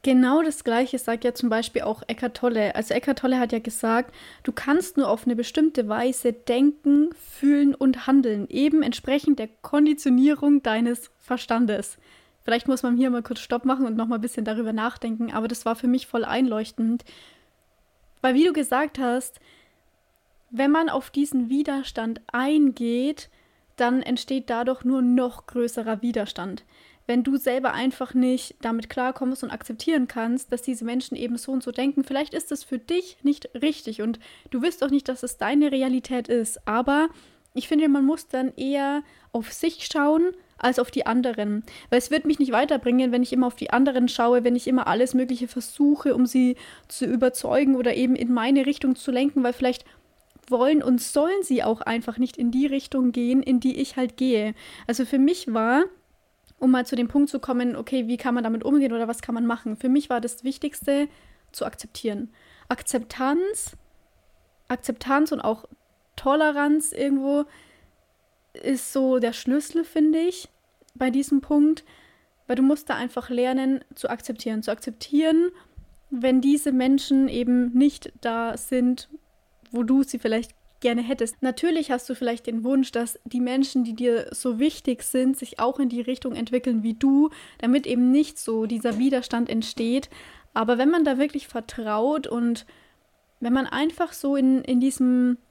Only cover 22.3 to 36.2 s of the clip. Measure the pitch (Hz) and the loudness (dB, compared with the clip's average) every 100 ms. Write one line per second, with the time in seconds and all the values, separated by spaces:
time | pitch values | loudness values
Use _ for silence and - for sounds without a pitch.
22.3 | 240 269 311 285 220 233 240 269 302 - | -2 2 4 4 2 -2 0 -2 -4 -14
23.3 | _ _ _ _ - 240 262 - 247 - | _ _ _ _ -2 0 0 -2 -6 -4
24.3 | 269 247 233 247 254 247 262 247 247 247 | -6 -4 -4 -2 -2 -2 0 2 2 0
25.3 | 240 - 240 240 233 220 214 240 226 202 | -6 -8 -4 -4 -4 -6 -4 -2 -4 -6
26.3 | - 185 180 _ _ _ _ - 240 247 | -8 -10 -10 _ _ _ _ -2 0 0
27.3 | 269 269 254 262 - 262 - 254 262 254 | 0 0 0 -2 0 -2 -4 -4 0 2
28.3 | 254 - - 233 226 220 - 254 262 254 | 0 -6 -10 -6 -6 -6 -4 -4 -2 -6
29.3 | 262 240 - - 220 - 311 247 247 226 | -6 -10 -12 -12 -6 0 0 0 -2 -2
30.3 | 254 - 240 - 233 226 247 - - 233 | -4 -4 -6 -4 -6 -4 -4 -4 -8 -6
31.3 | 240 - 262 247 240 269 285 262 269 302 | -6 -4 -4 -4 -2 0 0 -2 -4 -4
32.3 | 311 - 285 - 254 - 349 359 - 277 | -6 -6 -10 -6 -10 -4 -4 -4 -4 -2
33.3 | 285 - 247 294 294 - 214 220 220 - | -2 -6 -4 -4 -4 -10 -6 -4 -6 -10
34.3 | - - 254 320 339 277 277 269 254 247 | -20 -8 -2 -2 -2 0 0 0 -6 -8
35.3 | - 269 294 294 269 262 254 - 254 | -4 0 2 2 2 0 -2 -2 -6